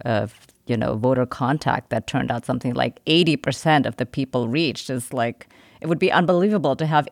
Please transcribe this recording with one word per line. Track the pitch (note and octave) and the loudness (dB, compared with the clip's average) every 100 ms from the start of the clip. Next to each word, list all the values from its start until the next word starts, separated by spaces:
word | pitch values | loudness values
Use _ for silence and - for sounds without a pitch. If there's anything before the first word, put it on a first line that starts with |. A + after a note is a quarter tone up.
| B2+ | -2
of, | G#2+ G#2+ - - _ - | -2 -2 -8 -20 _ -4
you | A#2 | -2
know, | B2 A2 | -2 0
voter | B2 B2+ B2 | 2 2 0
contact | - B2+ D#3 C3+ - - | -2 -2 0 0 -2 -2
that | A#2 - | -6 -4
turned | C3+ B2+ | -2 -2
out | A#2+ - | -4 -4
something | B2+ B2 B2 | -4 -2 -2
like | B2 - - | -2 -2 0
eighty | D#3+ E3+ C#3+ | 2 4 0
percent | - - D#3+ D3+ A#2 | -2 -2 2 2 2
of | - | -4
the | B2 | -6
people | - C3 B2+ A#2 | -4 -4 -2 -2
reached | C#3 D#3+ - - | 0 -2 -4 -6
is | B2+ B2 | -8 -6
like, | C3+ A#2 A#2 - _ - - | -4 -4 -4 -14 _ -20 -10
it | D#3+ | -4
would | E3+ | 0
be | F#3 | 2
unbelievable | E3 F3 F3 G3+ G#3 D3 C3 | 2 4 4 2 2 0 0
to | D#3 | 0
have | D#3 C#3 | 2 0